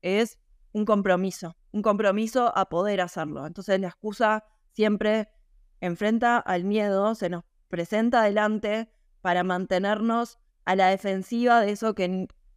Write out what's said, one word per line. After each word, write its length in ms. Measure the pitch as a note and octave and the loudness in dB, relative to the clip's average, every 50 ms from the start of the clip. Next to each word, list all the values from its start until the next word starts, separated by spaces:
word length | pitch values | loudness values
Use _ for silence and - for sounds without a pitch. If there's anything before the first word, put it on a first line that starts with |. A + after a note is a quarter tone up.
es 380 | - F3+ F#3+ G#3+ A#3 - - _ _ _ _ _ _ _ | -4 -2 0 0 0 0 -4 _ _ _ _ _ _ _
un 140 | - G#3 G#3+ | -6 -2 0
compromiso, 720 | G#3+ G#3+ G3+ F#3+ F#3+ F3+ F3+ F#3+ F#3+ - - F#3 E3 - _ _ _ | 2 2 2 4 2 2 2 0 -2 -6 -8 -12 -14 -14 _ _ _
un 120 | - G#3+ - | -6 -2 0
compromiso 720 | A3 G3+ G3+ G#3 G3 F#3+ G#3+ A3+ A3 - B3+ A#3+ A#3 - | 0 2 2 2 2 2 0 0 0 0 0 2 2 2
a 100 | - F#3+ | 0 -2
poder 340 | - D#3+ E3+ G3 G#3 G3+ F#3 | 0 0 -2 0 0 0 0
hacerlo. 440 | F3+ F3 - E3+ D#3 D3+ D3+ C3+ C#3+ | -2 -2 -4 -8 -8 -8 -8 -10 -10
Entonces 340 | D#3 F3 G3+ F#3 - F#3+ F#3+ | -12 -12 -8 -2 0 0 0
la 100 | F#3+ F3 | 0 -4
excusa 540 | - _ - G#3+ G3+ - A#3 G#3+ G#3+ G#3+ - _ _ _ _ _ | -8 _ -10 -8 -2 0 2 2 2 0 -4 _ _ _ _ _
siempre 580 | _ - G#3+ G#3+ G#3 F#3+ G#3+ G#3+ G#3+ A3 G#3+ - _ _ _ _ _ _ _ _ _ - | _ 0 2 2 2 2 2 0 0 0 -2 -6 _ _ _ _ _ _ _ _ _ -8
enfrenta 560 | F#3+ F3+ E3+ - G#3 G#3+ A3+ A3+ B3 A#3+ A#3+ | -6 -6 -4 -2 0 0 0 2 2 2 2
al 260 | A#3 - - F3+ F3 F3+ | 0 0 -2 -2 -2 0
miedo, 500 | G3 G#3 G#3+ G#3 G#3 G3 G3 G3+ A3 A3+ | 0 0 0 0 0 0 0 0 0 -2
se 160 | - G3+ F3 | -2 -4 -6
nos 140 | F3+ E3+ - _ _ _ _ | -6 -8 -10 _ _ _ _
presenta 540 | _ - E3+ E3+ - G#3 G#3+ A3+ A#3+ B3+ A#3 | _ -6 -6 -4 -2 0 0 2 2 4 4
adelante 680 | A3 G#3 G3+ G#3+ G#3 G#3+ G#3+ G#3+ A3+ G#3 G#3+ A3 A3+ - _ _ _ _ _ _ | 4 4 2 2 2 0 0 -2 -2 -4 -4 -4 -6 -8 _ _ _ _ _ _
para 220 | - F#3 F3 F3+ F3+ | -2 0 0 0 0
mantenernos 960 | F#3 F3+ F3+ F#3+ - F#3+ F3+ G3 G3+ G#3+ A3+ A3+ A3+ A3+ A#3 A#3 - - _ _ _ _ _ - | 0 -2 -2 -2 -2 -2 0 0 0 0 0 0 0 0 0 -2 -4 -8 _ _ _ _ _ -4
a 100 | F3+ F#3+ | 0 2
la 120 | F#3+ F#3 | 4 4
defensiva 720 | F#3 G3 F#3+ - G3 F#3+ F#3+ F#3 - A#3 A#3 A#3+ A#3+ A#3 A#3 | 4 2 2 -2 -4 -4 -4 -6 -4 -2 0 2 4 4 4
de 100 | G#3 G3+ | 4 2
eso 220 | G#3 G3+ A3+ A3 G#3 | -2 -2 -4 -4 -2
que 120 | - F#3 | -2 -2
n-, 220 | F3+ F#3 F#3 F#3 - _ _ _ _ _ | -2 -2 -4 -6 -8 _ _ _ _ _